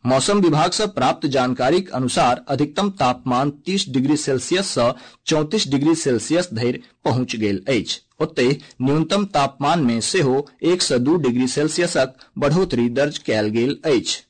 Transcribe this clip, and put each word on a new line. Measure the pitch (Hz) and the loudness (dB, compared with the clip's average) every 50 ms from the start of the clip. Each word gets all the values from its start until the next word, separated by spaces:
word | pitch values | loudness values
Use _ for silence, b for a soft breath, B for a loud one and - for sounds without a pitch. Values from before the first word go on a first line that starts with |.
| - | 0
मौसम | 120 131 - 170 - 202 208 | 2 2 2 2 2 2 4
विभाग | 185 170 147 151 165 185 | 4 4 4 2 0 0
सँ | 175 - 214 | 0 -2 -4
प्राप्त | 208 - 123 127 143 160 - - | -4 -2 0 0 0 0 -2 -4
जानकारीक | 147 131 135 127 127 123 123 127 131 165 185 190 - | -2 0 0 0 0 0 0 0 2 2 0 0 -2
अनुसार | - 127 131 120 - 175 156 123 123 - - - | -6 -4 -4 -2 0 2 2 2 2 0 -2 -6
अधिकतम | 139 127 147 147 - - 196 202 | -2 -2 -2 -2 0 -2 -2 -2
तापमान | 190 - 135 123 127 127 - 135 127 123 139 147 143 147 _ | -2 0 0 0 0 -2 -4 -2 0 0 0 -2 -4 -6 _
तीस | 175 190 196 - - | -4 -4 -4 -4 -2
डिग्री | 127 131 127 147 151 | -2 0 2 2 0
सेल्सियस | 147 - 143 135 123 - - 170 185 190 - | 0 0 -2 -2 -2 0 -2 -2 -2 -2 -2
सँ | - 135 120 120 127 B B B B B _ | 0 0 0 0 0 B B B B B _
चौंतीस | - 160 151 156 151 185 220 - 135 | 0 0 0 0 0 -2 -2 -2 0
डिग्री | 139 135 143 156 165 | 0 2 2 2 2
सेल्सियस | 160 - 139 127 110 - - 151 175 180 180 | 2 0 0 0 0 0 0 0 0 0 -2
धरि | - 113 120 123 127 - B B B B _ | -4 -2 -2 -2 -2 -4 B B B B _
पहुँच | - 113 127 127 120 123 | 0 0 0 0 -2 -2
गेल | 113 107 101 98 92 - - | -2 0 -2 -2 -2 -2 -2
अछि। | 135 107 80 - - - _ _ _ _ | -2 -2 -2 -4 -10 -10 _ _ _ _
ओतहि | - - - - 127 127 143 147 B B B B | -6 -4 0 0 0 0 0 -2 B B B B
न्यूनतम | 127 135 143 156 160 156 196 202 208 | -2 0 0 0 0 0 0 -2 -2
तापमान | 196 - 147 139 135 - - 143 147 165 170 143 | 0 0 0 0 0 -2 -2 0 0 2 2 2
मे | 120 117 117 | 2 0 0
सेहो | 107 - - 190 151 131 127 139 143 B B B | -2 -2 0 2 2 2 2 0 -2 B B B
एक | - 165 180 180 | 0 0 2 2
सँ | - - 143 123 | 0 0 0 0
दू | 123 139 165 180 | 2 2 2 2
डिग्री | 143 127 117 123 127 127 | 2 0 0 0 0 0
सेल्सियसक | - 147 151 156 - 180 175 170 - 156 131 - - b b b b 107 | 0 -2 -2 -2 0 -2 -2 0 0 0 -2 -2 -4 b b b b -2
बढ़ोतरी | 143 143 151 180 190 170 139 117 120 120 | 0 2 2 2 0 0 0 0 0 0
दर्ज | 117 135 143 151 147 - | 0 0 -2 -2 -2 -8
कयल | - - 113 107 107 107 | -4 -2 0 0 0 0
गेल | 107 117 117 135 - - - | 0 0 0 0 -2 -2 0
अछि। | 160 135 107 - - - - _ | 0 0 0 0 -2 -8 -8 _